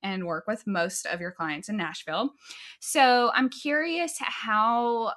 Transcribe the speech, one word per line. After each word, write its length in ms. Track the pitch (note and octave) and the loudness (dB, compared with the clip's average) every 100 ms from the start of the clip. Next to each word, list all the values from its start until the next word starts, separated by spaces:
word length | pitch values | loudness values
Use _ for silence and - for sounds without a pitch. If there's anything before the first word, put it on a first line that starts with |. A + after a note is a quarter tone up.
and 240 | G3 F#3+ E3+ | -6 -4 -4
work 200 | D#3+ - | -4 -4
with 200 | G#3+ - | -6 -2
most 400 | F#3 F3 - - | 0 0 -2 -6
of 140 | F3 | -6
your 120 | F3 | -6
clients 360 | F3 D#3+ D3+ G3 | -6 -6 -6 -6
in 60 | G#3+ | -4
Nashville. 560 | E3 F3 - E3 C4+ - - - - - | -4 -6 -4 -2 -2 -4 -20 -18 -18 -14
So 540 | - D4+ B3+ B3 A#3+ | -2 6 8 8 6
I'm 140 | - C4 | 4 2
curious 680 | - C#4+ D4+ E4+ E4 E4 - | 0 -2 0 0 -2 -2 -4
how, 920 | - - A3+ G#3+ A3+ A#3 A#3+ A#3 A3 | -6 -4 0 2 4 2 2 0 -2